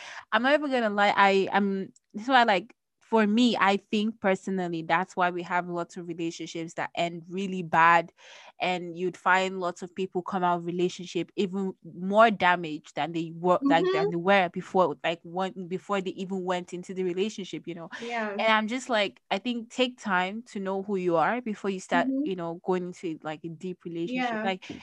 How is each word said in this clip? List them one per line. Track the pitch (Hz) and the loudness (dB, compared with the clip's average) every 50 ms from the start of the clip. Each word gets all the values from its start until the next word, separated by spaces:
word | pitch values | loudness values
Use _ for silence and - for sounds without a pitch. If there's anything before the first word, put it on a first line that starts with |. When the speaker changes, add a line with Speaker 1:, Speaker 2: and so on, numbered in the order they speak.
| - - - - - _ - | -16 -16 -16 -16 -6 _ 0
Speaker 1:
I'm | 220 240 | 0 2
not | 269 294 | 4 2
even | 302 302 285 | 2 2 0
gonna | 262 247 233 208 | 0 0 0 0
lie. | 202 208 202 208 - | 2 4 4 4 6
I, | - 196 196 196 190 185 - - | 6 6 6 6 4 2 2 2
I'm, | 196 202 196 196 190 190 - - _ _ _ - | 2 2 2 0 -2 -4 -8 -12 _ _ _ -14
this | 208 220 | -8 -2
is | 262 | 2
why, | 269 247 240 | 4 6 6
like, | 226 202 180 220 - _ _ _ _ _ _ | 6 4 2 0 -6 _ _ _ _ _ _
for | _ - 226 220 214 | _ 0 2 4 4
me, | 202 208 233 247 233 190 - | 4 4 4 4 4 4 4
I | 185 196 202 196 - _ | 4 4 2 2 0 _
think | 226 214 208 226 220 - | -2 -2 -2 -2 -4 -2
personally, | - 196 190 190 - 196 190 190 180 170 170 160 | 0 0 0 0 -2 -4 -4 -4 -4 -4 -4 -6
that's | 165 - 165 175 185 - - | -2 0 0 0 0 -2 -2
why | 190 180 180 | 0 0 0
we | 180 175 175 | 0 -2 -6
have | 175 180 180 175 175 | -4 -2 -2 -2 -2
lots | 175 170 170 170 - | -4 -6 -6 -6 -10
of | 190 170 175 | -12 -10 -10
relationships | 165 175 165 165 170 - 160 160 - 170 165 170 - | -8 -6 -6 -6 -6 -8 -10 -10 -8 -8 -8 -8 -8
that | - 139 - - | -8 -8 -6 -4
end | - 170 170 170 170 165 180 | -4 -4 -4 -4 -8 -12 -8
really | 175 190 202 185 185 185 175 | -6 -6 -4 -4 -4 -6 -4
bad, | 160 175 165 165 170 170 170 170 175 _ _ - - - - - - - - | 0 2 6 6 8 6 6 4 0 _ _ -20 -20 -20 -20 -20 -18 -10 -4
and | - 180 180 175 175 175 165 170 | -2 -2 -2 -2 -4 -8 -6 -4
you'd | 185 180 175 | -4 -4 -4
find | - - 190 180 185 190 190 190 190 | -2 2 2 4 4 4 0 -2 -2
lots | 180 175 185 - | -4 -4 -4 -6
of | 196 180 - | -10 -10 -8
people | - 190 190 - 185 | -6 -6 -4 -4 -4
come | 175 - 202 185 180 | -4 -2 -2 0 2
out | 175 175 175 | 2 2 0
of | 170 | -2
relationship | 170 175 175 175 180 - - 175 - - 175 165 - - - | -4 -2 0 0 0 -2 -4 -10 -6 -4 -4 -6 -4 -2 -2
even | 202 180 185 196 190 190 185 _ - | -2 -2 -2 -4 -4 -4 -6 _ -14
more | 165 - 175 185 190 196 214 233 233 | -18 -12 -8 -4 2 6 6 8 6
damaged | 208 - 185 180 180 175 170 156 151 143 - - - | 6 4 4 4 4 2 0 -4 -8 -8 -10 -8 -6
than | 151 147 165 165 | -4 -4 -2 -2
they | 165 170 160 170 | -4 -6 -6 -6
were, | 165 170 180 180 - 139 139 | -2 2 2 4 4 4 4
like, | 165 165 - 185 | 4 4 4 2
Speaker 2:
Mm-hmm. | |
Speaker 1:
than | 190 156 165 - | 2 2 0 0
they | 170 170 | -2 0
were | 170 190 202 196 180 170 | 2 4 4 4 4 2
before, | - 185 175 - - 190 180 139 143 - - | -2 -6 -8 0 2 4 4 2 2 -2 -4
like, | 165 170 165 - | -4 -4 -4 -8
when, | 170 170 180 190 190 - 190 185 165 | -10 -6 -4 -4 -4 -6 -8 -10 -8
before | 185 175 - - 202 196 | -8 -8 -6 -4 -4 -4
they | 185 185 | -2 -4
even | - - 196 180 196 190 180 | -6 -8 -8 -6 -6 -4 -2
went | 185 180 180 175 - 180 | -2 -2 -4 -4 -8 -10
into | 175 180 - 190 | -12 -10 -8 -6
the | 185 185 | -4 -4
relationship, | 180 170 185 202 220 214 - 185 - - 151 - | -2 -2 -2 -2 -2 -4 -8 -10 -10 -10 -10 -10
you | 165 165 | -10 -12
know. | 175 165 - - - | -12 -12 -14 -14 -12
Speaker 2:
Yeah. | 233 233 240 233 214 208 202 208 | -10 -8 -6 -4 -4 -4 -4 0
Speaker 1:
And | 214 220 | 2 4
I'm | 220 220 220 208 | 4 4 2 0
just | 240 262 - - | -2 -4 -4 -2
like, | 240 214 202 180 - _ _ - | 0 0 0 -2 -4 _ _ -4
I | 190 196 | -4 -4
think | - 247 240 233 226 - | -2 -4 -4 -6 -6 -6
take | - - 254 254 247 - | -2 0 0 0 -2 -6
time | - 214 185 180 180 190 208 226 247 - | -4 -2 0 0 0 0 -4 -8 -12 -10
to | - 208 | -10 -8
know | 190 190 196 196 196 | -4 -4 -4 -4 -4
who | 208 202 185 | -2 -2 -2
you | 180 175 165 | 0 2 2
are | 160 147 139 226 247 | 2 2 2 0 -2
before | 247 220 208 - - 196 | -2 -6 -6 -4 -4 -4
you | 196 185 | -4 -4
start, | - - 180 175 254 262 | -4 0 0 2 2 2
Speaker 2:
Mm-hmm. | 269 269 294 | 0 -2 -2
Speaker 1:
you | 247 185 | -2 -4
know, | 180 170 170 165 180 - | -4 -6 -6 -8 -6 -2
going | - 185 185 180 175 | 0 0 0 -2 -4
into, | 180 - - 170 156 - - | -8 -8 -8 -8 -8 -8 -8
like, | 156 156 151 - | -10 -10 -8 -10
a | 170 | -12
deep | 160 151 185 185 180 - - | -12 -8 -8 -8 -8 -8 -10
relationship. | 175 165 170 170 208 254 254 247 240 226 214 | -10 -8 -6 -6 -4 -4 -4 -4 -4 -4 -2
Speaker 2:
Yeah. | 220 | -2
Speaker 1:
Like, | 196 185 185 - - - - | -2 -4 -4 -8 -14 -16 -10